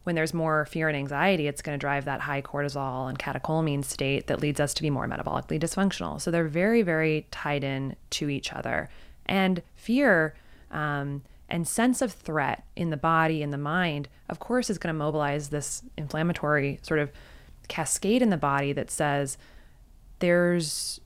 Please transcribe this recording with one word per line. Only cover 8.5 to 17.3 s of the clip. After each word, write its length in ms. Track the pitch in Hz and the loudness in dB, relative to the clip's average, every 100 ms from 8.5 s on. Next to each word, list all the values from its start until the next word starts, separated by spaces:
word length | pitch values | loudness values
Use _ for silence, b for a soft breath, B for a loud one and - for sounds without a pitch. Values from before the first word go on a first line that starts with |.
other. 360 | - 120 - - b b b - | -6 -4 -4 -4 b b b -2
And 360 | 196 190 175 - - | 2 2 0 -4 -12
fear, 580 | - 254 262 170 156 b b b b | 0 4 6 6 4 b b b b
um, 520 | - 151 143 143 143 b b - | -4 -2 -2 -4 -6 b b -6
and 180 | 170 160 | -4 -2
sense 340 | - 247 247 | 2 2 2
of 100 | 240 | -2
threat 520 | - - 156 139 - - - | -4 -4 0 0 -2 -8 -4
in 140 | 170 | -4
the 80 | 147 | 0
body 460 | 165 160 160 160 | 4 4 4 2
and 100 | 147 | -2
the 40 | 139 | -4
mind, 500 | 147 175 175 143 139 b - | -2 0 0 -2 -6 b -10
of 100 | 165 | -8
course, 300 | - 247 240 | -2 0 0
is 80 | 185 | -2
gonna 160 | 175 | -2
mobilize 560 | 156 151 151 143 147 143 | 0 0 0 0 -2 -2
this 340 | 147 - - - - | -4 -4 -8 -10 -8
inflammatory 840 | 147 156 170 160 147 151 139 139 | -4 0 0 0 2 2 2 -4
sort 200 | - 156 | 0 0
of 100 | 143 b b | 0 b b